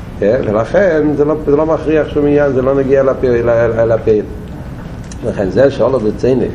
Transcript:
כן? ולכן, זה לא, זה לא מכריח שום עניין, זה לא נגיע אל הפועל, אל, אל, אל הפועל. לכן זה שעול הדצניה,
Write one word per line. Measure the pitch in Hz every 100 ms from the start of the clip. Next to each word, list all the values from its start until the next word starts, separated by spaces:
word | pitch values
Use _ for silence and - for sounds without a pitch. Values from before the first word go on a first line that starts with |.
| - -
כן? | 101 - -
ולכן, | 107 113 170 196 156 151 143
זה | 147
לא, | 156 147
זה | 143
לא | 160
מכריח | 151 139 156 139
שום | 147 147
עניין, | 147 143
זה | 131
לא | 127 139
נגיע | 131 135
אל | 135
הפועל, | 123 131 120
אל, | 117
אל, | 117 117 113
אל | 113
הפועל. | 113 113 107 98 - - - - - - - - - 117
לכן | 104 95
זה | 92 139
שעול | 120 110 131
הדצניה, | 107 101 120 123 101